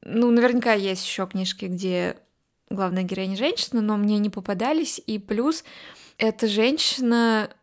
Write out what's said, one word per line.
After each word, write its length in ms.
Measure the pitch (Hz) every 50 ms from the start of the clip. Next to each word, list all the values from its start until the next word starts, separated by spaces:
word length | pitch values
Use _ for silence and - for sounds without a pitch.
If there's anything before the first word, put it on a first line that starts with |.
Ну, 300 | - - - 220 240 240
наверняка 400 | 233 240 240 247 247 247 233 247 220
есть 320 | 208 196 196 190 185 -
еще 220 | - - - 190 185
книжки, 380 | - 190 190 185 185 - -
где 520 | 185 180 175 190 185 180 180 175 180 - - _ _ _ _ _ _ _ _ _ _
главная 340 | 214 196 190 185 175 185 185
героиня 320 | 180 190 185 190 190 190
женщина, 460 | 190 240 302 415 466 - - - 233
но 160 | 214 208 214 208
мне 200 | 208 208 214 208
не 100 | 208 208
попадались. 720 | 190 - 185 - 202 180 214 254 311 320 330 - - - -
И 140 | - 220 214
плюс 440 | 202 - 214 208 240 294 320 320 - - - - - - - - - - _ _
эта 300 | 220 220 220 220 233 220
женщина 1000 | 202 208 220 247 277 320 - - - - 254 233 233 233 233 233 226 214 214 - - _